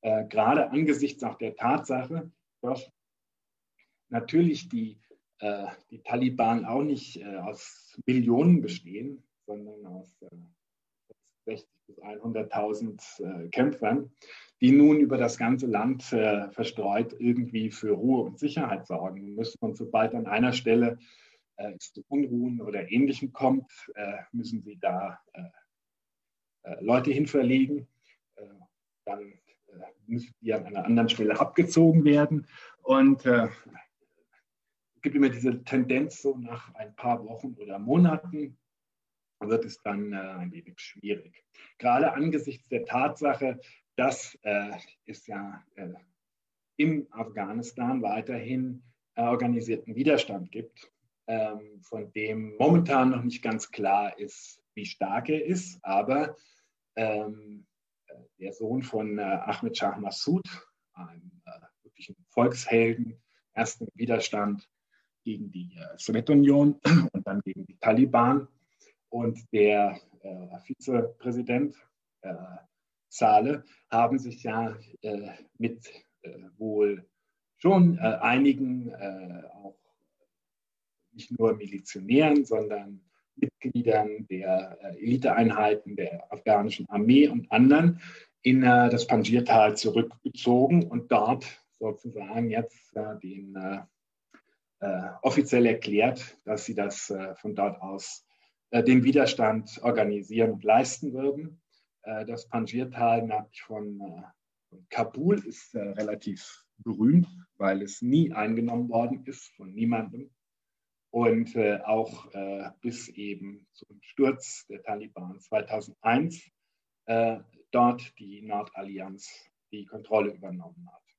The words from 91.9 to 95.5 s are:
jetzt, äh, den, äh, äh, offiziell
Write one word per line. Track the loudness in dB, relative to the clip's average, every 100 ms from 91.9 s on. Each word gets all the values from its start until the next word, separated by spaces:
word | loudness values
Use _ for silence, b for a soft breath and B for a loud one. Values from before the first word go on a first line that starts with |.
| -6 -12 -12 -8 -4 -2
jetzt, | -2 -6 _ _ -10
äh, | -10 -10
den, | -14 -16 -16 -12
äh, | -10 -10 -12 _ _ _ _ b b b _ _
äh, | -8 -6 -8 -4
offiziell | 0 2 2